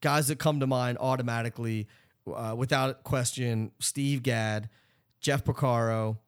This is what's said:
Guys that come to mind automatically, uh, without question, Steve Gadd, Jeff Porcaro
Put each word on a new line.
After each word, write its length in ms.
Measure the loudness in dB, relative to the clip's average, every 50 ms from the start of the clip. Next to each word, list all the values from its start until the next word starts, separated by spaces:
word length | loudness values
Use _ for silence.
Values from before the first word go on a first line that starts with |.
Guys 280 | 2 2 2 4 2 2
that 100 | 0 2
come 220 | 2 2 2 4
to 60 | 2
mind 300 | 2 2 2 2 0 0 0
automatically, 840 | 0 0 0 0 0 -2 0 -2 -2 -4 -4 -4 -4 -2 -2 -2 -4 -6 -10 -20 _ _ _ _ _ -10 -8
uh, 200 | -6 -4 -4 -2
without 480 | -2 0 2 2 2 2 0 -2 -6 -6
question, 680 | -2 0 0 0 0 -2 -2 -2 0 0 0 -2 -4 _ _
Steve 440 | -4 -4 -2 0 0 0 0 0 0
Gadd, 480 | 0 0 0 0 0 -2 -4 -6 -8 _ _ _ _ _ _ _ _ _ _
Jeff 240 | 0 0 0 2 2
Porcaro 720 | -2 -2 0 2 2 2 2 2 2 0 0 0 -2 -4 -6 _